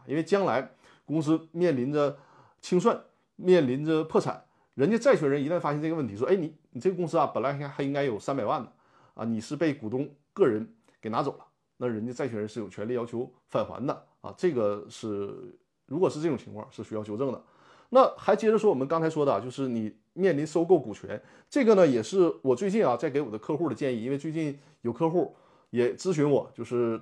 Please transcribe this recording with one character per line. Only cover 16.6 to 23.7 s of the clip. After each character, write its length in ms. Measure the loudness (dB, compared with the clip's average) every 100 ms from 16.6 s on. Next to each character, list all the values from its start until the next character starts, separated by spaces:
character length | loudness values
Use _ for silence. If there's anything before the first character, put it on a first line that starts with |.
| -16
是 120 | -16
需 120 | -10 -8
要 80 |
纠 120 | -6 -4
正 160 | -4
的。 120 | -6 -14 _ _ -20 _
那 180 | 4 4 2
还 200 | 0 2
接 140 | 4
着 80 | 4
说 120 | 2
我 60 | 2
们 120 | 0
刚 140 | 0
才 80 | 0
说 160 | 2 2
的 80 |
啊， 60 | 2
就 100 | -2
是 180 | -6 -4
你 260 | -4 -6 -10 _
面 240 | -2 0 0
临 100 | 0
收 160 | 0 4
购 140 | 4
股 140 | 2
权， 280 | -12 -10 -12 -12 -20 _
这 140 | 2
个 120 | 6 8
呢， 100 | 8
也 160 | 6
是 320 | 2 4 4 4
我 140 | 0 2
最 140 | 2
近 160 | 2 2
啊， 120 | 2
在 120 | 0
给 120 | -2
我 80 | -4
的 80 | -6
客 180 | -4 -2
户 140 |
的 60 | -2